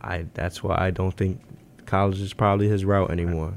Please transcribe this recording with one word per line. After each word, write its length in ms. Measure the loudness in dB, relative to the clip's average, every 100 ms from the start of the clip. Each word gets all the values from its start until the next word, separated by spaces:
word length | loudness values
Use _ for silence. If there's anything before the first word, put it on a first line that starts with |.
I, 240 | -8 -8 -8
that's 300 | -6 -6 -4
why 140 | -2 0
I 120 | 0
don't 200 | 0 -2 0
think 260 | -2 -2 -10 -20 -20 -16 -2
college 340 | 0 2 0
is 120 | -4
probably 340 | 0 2 4 2
his 160 | 2 2
route 260 | 2 2
anymore. 420 | 0 0 -2 -4